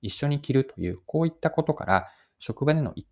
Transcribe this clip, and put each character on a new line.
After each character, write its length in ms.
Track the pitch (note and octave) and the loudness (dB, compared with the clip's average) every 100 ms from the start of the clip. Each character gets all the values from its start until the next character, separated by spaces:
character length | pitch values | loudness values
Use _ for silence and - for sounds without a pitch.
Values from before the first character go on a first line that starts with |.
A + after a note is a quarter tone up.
一 80 | G#2+ | -8
緒 180 | - C#3+ | -4 -2
に 140 | C#3+ | -2
着 120 | D3 | 2
る 120 | C3 C3 | 2 2
と 160 | - | -4
い 80 | F2 | -6
う、 100 | F2+ - | -6 -4
こ 160 | D#3 | 0
う 60 | E3 | 0
い 20 | |
っ 40 | |
た 180 | - D#3 | 0 -2
こ 120 | - | 0
と 100 | D#3 | 0
か 120 | - - | -2 2
ら、 220 | F#2 - - _ _ | 2 2 -10 _ _
職 260 | - A2+ C#3 | -10 -2 0
場 80 | |
で 80 | D#3 | 2
の 120 | B2+ - | 0 -6
一 80 | - | -6